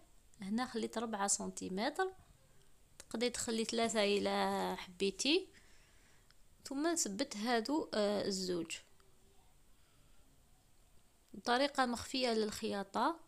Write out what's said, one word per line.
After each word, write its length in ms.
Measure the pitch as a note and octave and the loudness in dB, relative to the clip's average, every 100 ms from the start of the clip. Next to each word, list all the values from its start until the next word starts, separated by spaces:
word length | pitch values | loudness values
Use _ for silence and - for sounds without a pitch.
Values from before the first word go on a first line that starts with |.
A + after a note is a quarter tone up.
| - - - - | -12 -20 -20 -12
هنا 260 | G3 A3 B3+ | -2 -2 0
خليت 320 | A3+ A3+ A3+ | -2 -2 -2
ربعة 280 | A#3 G#3+ G3+ | -4 -2 2
سنتيمتر، 880 | - F#3+ F#3+ F#3 F#3 A#3+ D4+ F#4+ F#4 - - - - - - - - | 2 0 -6 -6 -2 -2 0 -2 -2 -20 -20 -20 -20 -20 -20 -20 -20
تقدري 320 | - A3+ A#3+ | -8 -2 -2
تخلي 340 | A#3+ - A3+ | -2 -2 0
ثلاثة 380 | A3 A3+ A3+ A3+ | 0 2 2 2
إلى 720 | G3+ G3+ G3 G3+ G3 G3 F#3 F#3 | 4 4 2 2 2 2 0 -4
حبيتي، 680 | - F3+ G3 - C4 F4 F#4+ - - - - - - - - - - - | -8 0 0 2 4 4 2 -16 -20 -20 -20 -20 -20 -20 -20 -20 -20 -18
ثم 220 | - C4+ D#4+ | -8 -2 0
نثبت 500 | D#4+ - G3 C#4 G#3 | 2 0 -2 -4 -2
هادو، 520 | A3 A#3+ A3 D4+ - | 2 2 2 -2 0
آه، 320 | A3 G#3 G3+ - | 0 2 2 0
الزوج. 500 | F#3+ F#3 F3+ E3 - - - - - - - - - - - - - - - - - - - _ - - - - - _ G#3 | -2 -2 -2 -4 -8 -12 -20 -20 -20 -20 -20 -20 -20 -20 -20 -20 -20 -20 -20 -20 -20 -20 -20 _ -20 -20 -20 -20 -20 _ -8
طريقة 420 | - A#3+ C#4 C#4 B3+ | 0 2 2 2 0
مخفية 420 | A#3+ - C4+ B3+ | 0 -4 0 2
للخياطة، 920 | A3 G#3 - A3 G3+ G3 G#3 C4 E4 | 2 0 -2 -4 -4 -4 0 0 -2